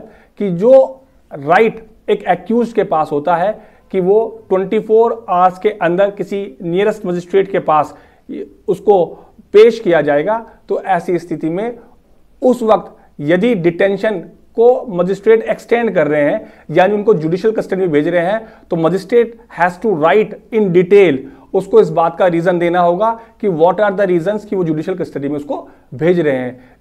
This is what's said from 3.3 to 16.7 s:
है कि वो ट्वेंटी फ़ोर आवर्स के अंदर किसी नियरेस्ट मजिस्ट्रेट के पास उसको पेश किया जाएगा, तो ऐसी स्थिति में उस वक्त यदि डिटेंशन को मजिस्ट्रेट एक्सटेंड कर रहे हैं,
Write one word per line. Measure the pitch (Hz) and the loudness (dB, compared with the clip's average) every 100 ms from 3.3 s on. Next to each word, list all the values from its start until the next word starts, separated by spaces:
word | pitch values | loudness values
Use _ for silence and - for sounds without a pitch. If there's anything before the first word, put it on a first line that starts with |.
| 165 | 0
है | 190 214 - _ _ | -2 -4 -12 _ _
कि | 190 | -2
वो | 180 214 226 - - | 0 0 0 -8 -4
ट्वेंटी | 185 190 214 | -4 -2 -4
फ़ोर | 214 220 233 233 - | 0 2 2 -2 -4
आवर्स | 180 185 180 | 0 2 0
के | 208 | -4
अंदर | 208 170 175 202 | -2 -2 0 0
किसी | 202 180 202 202 - | -2 -8 -8 -8 -10
नियरेस्ट | 170 175 214 208 175 | -6 -2 -2 -2 -6
मजिस्ट्रेट | 175 170 196 190 | -8 -2 -2 0
के | 180 | -2
पास | 160 151 147 - _ _ - - - - - | 0 0 0 -8 _ _ -16 -14 -14 -10 -6
उसको | 180 - 196 156 - - - _ | -2 2 2 2 -6 -20 -20 _
पेश | 202 233 226 | 6 6 4
किया | - 165 | 0 0
जाएगा, | 147 147 170 226 226 - - | 2 0 0 -4 -8 -16 -8
तो | 196 | -6
ऐसी | - 175 175 175 | -2 -4 -2 -4
स्थिति | 170 156 156 | -4 -6 -4
में | 175 233 233 - _ _ _ _ _ | -4 -6 -10 -18 _ _ _ _ _
उस | 254 240 | 0 2
वक्त | 220 180 - - _ - | 2 0 -2 -20 _ -8
यदि | 147 180 233 214 | -2 0 2 0
डिटेंशन | 160 165 196 196 220 185 151 - _ - | 0 0 0 0 -4 -4 -10 -20 _ 2
को | 233 254 247 | 2 2 -2
मजिस्ट्रेट | 180 180 196 220 226 | -4 -4 0 2 2
एक्सटेंड | 220 - - 233 226 180 | 0 -8 -2 -2 0 0
कर | 147 | 0
रहे | 151 | 0
हैं, | 147 214 - - - | 0 -2 -6 -18 -2